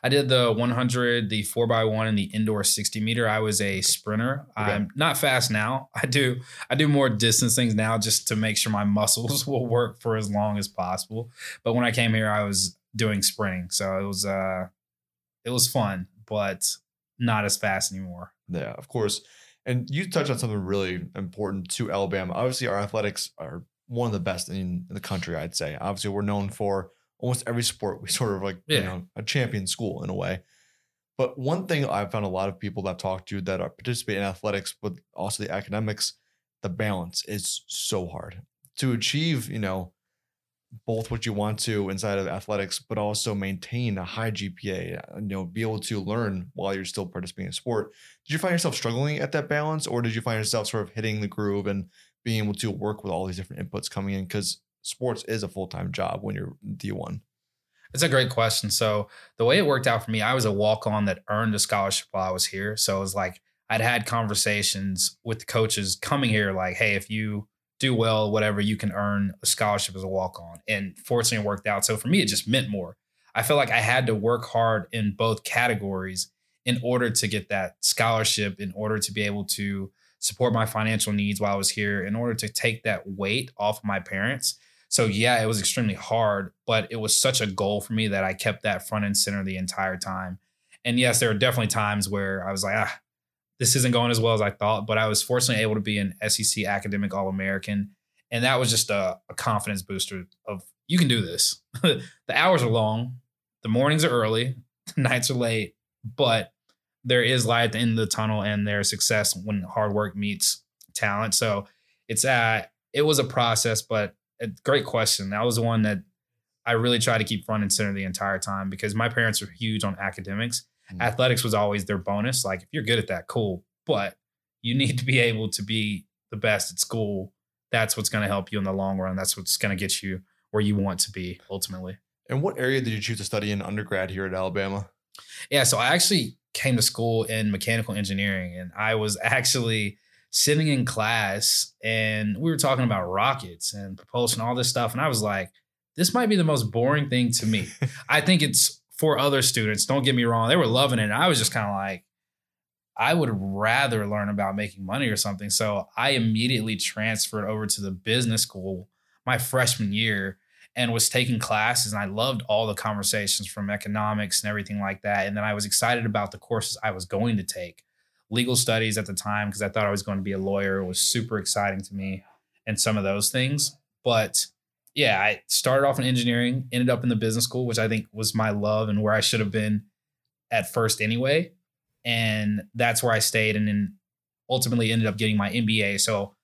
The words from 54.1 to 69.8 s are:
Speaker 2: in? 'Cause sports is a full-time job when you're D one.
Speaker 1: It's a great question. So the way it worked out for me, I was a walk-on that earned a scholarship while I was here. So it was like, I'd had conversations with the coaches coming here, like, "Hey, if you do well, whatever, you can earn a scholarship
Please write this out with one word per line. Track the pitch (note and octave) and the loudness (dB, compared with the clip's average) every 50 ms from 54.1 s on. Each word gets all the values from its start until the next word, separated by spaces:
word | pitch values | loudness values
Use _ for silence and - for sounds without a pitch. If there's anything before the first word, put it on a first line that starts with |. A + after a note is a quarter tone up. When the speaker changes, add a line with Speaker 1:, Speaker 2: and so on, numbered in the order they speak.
| G2 | -4
Speaker 2:
in? | F#2+ F#2+ | -4 -4
'Cause | F2+ - G#2 F#2+ - - - _ _ _ _ - | -4 -4 -4 -2 -4 -6 -8 _ _ _ _ -12
sports | - - - B2+ B2+ A2 - - | -12 -8 -4 -4 -4 -4 -4 -4
is | - A2 A2 G#2 | -6 -4 -4 -4
a | F2 | -6
full-time | - G2 F#2+ F#2 - F#2 F2+ F#2 F2+ | -6 -6 -8 -6 -6 -6 -6 -6 -4
job | F#2 F#2 E2+ - - G2+ | -2 -4 -2 -4 -4 -6
when | G#2 G2 | -6 -6
you're | F#2+ F#2 - - - - G#2 G2+ | -6 -8 -10 -12 -12 -12 -12 -10
D | - - G2+ G2+ | -8 -6 -6 -6
one. | G2 - - - - _ _ _ _ _ _ _ _ _ _ _ _ _ - - | -6 -6 -8 -10 -12 _ _ _ _ _ _ _ _ _ _ _ _ _ -10 -2
Speaker 1:
It's | C3+ E3 | 0 0
a | D#3 | 4
great | C3+ C3 B2+ B2 | 4 4 2 2
question. | - A#2 A2+ A2 - - - G#2 | 2 2 2 2 2 0 -2 -2
So | - - A#2 G#2+ G#2 G#2 G2+ - - - - - _ - | 0 2 2 2 0 0 -4 -6 -12 -20 -20 -16 _ 0
the | A2+ | 4
way | A#2+ D3 G3+ | 4 6 6
it | F#3 | 6
worked | C#3+ C#3 C3 C3 | 4 2 2 4
out | B2+ A#2 A2 - | 2 2 2 0
for | - | -2
me, | A2 G#2+ | -2 0
I | G#2 A2+ B2+ | 2 2 2
was | C3 A2+ | 2 2
a | A2 G2 | 2 2
walk-on | G2+ G#2 G#2+ A2 G#2+ - A2+ G#2+ G#2+ G#2 | 4 4 4 2 2 2 0 0 2 2
that | G2+ F#2 - - - | 0 0 -2 -4 -4
earned | G#2 G#2+ A2+ A2 G#2 | -2 0 0 0 0
a | G2+ | 0
scholarship | - - A2 G2+ G2 G2 G2 - - _ | 0 0 2 0 0 0 -2 -2 -4 _
while | - F#2+ F#2 F#2 | -4 -2 -2 -2
I | F#2 | 0
was | F2+ - | -2 -2
here. | - - F#2+ G2+ G#2 G#2+ | -2 -2 -4 -4 -4 -2
So | G#2+ - - G2 | -2 0 0 0
it | G2 | 0
was | G2 F#2+ F#2 | -2 -2 -2
like, | G2+ F#2 F#2 F#2 - _ _ _ _ _ - | -2 -2 -4 -4 -10 _ _ _ _ _ -4
I'd | A2+ A2 | -2 0
had | A2 A#2+ A#2+ A#2+ A2 | 2 2 0 0 -2
conversations | - A#2+ A#2 A2+ G#2 G#2 - - G#2+ G#2 G#2 G2+ - - G2 G2 G2 F#2 F2+ - - - _ - | -2 -2 -2 -2 0 0 0 0 0 0 0 0 0 -2 -2 -2 -4 -2 0 -2 -2 -4 _ -6
with | A#2 A2+ A2+ | -6 -6 -6
the | - | -6
coaches | - - A#2 A2 G#2+ - G#2+ G2 F#2 F#2 | -2 0 2 2 2 2 -2 -2 -2 -4
coming | - - - C#3+ C#3 C3+ A#2 | -4 -2 -2 0 2 2 2
here, | G#2+ G#2+ G#2 G2 F#2+ | 4 2 2 2 0
like, | F#2 F#2 F#2 F2+ | -2 -2 -4 0
"Hey, | - A#2 G#2+ G2+ | 0 2 2 2
if | F#2+ - - | 0 -2 -4
you | G#2+ A2 G#2+ G#2+ G#2 G#2 G#2+ _ _ _ _ _ _ - | -6 -4 -4 -4 -4 -6 -8 _ _ _ _ _ _ -2
do | C3+ C3 B2 | 0 2 2
well, | A2+ A2+ A2+ A2 G#2+ G#2+ G#2 | 4 4 4 4 2 2 2
whatever, | G#2 G#2+ G#2 G#2+ G2+ G2+ | 2 2 2 2 2 2
you | G2+ G#2 G#2+ | 0 0 0
can | G#2 - G#2 G2 | 0 -2 -4 -2
earn | G2+ G2+ G2+ G2+ G2+ G2+ G2 - - - | -2 -2 0 0 0 0 -2 -2 -4 -2
a | |
scholarship | - - - A2+ G#2 G#2 G2 | -2 0 0 2 0 0 0